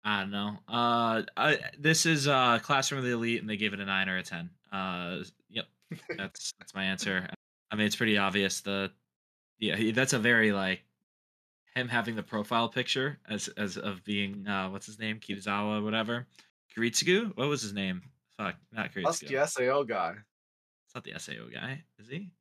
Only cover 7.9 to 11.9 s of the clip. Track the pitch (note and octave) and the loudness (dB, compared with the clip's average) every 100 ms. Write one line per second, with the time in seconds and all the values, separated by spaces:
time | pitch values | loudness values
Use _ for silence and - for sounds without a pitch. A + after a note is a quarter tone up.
7.9 | - A2+ G#2 G2 G2 G2 - G2+ G2 G2 | 2 4 4 4 2 0 0 -4 -2 -4
8.9 | _ _ _ _ _ _ _ G#2+ F#2+ A2 | _ _ _ _ _ _ _ -2 2 2
9.9 | A2 C3+ B2+ A#2 A#2 A2 G2 F#2+ F#2 _ | 2 2 2 4 6 6 4 0 -2 _
10.9 | _ _ _ _ _ _ _ _ C3 B2 | _ _ _ _ _ _ _ _ -4 0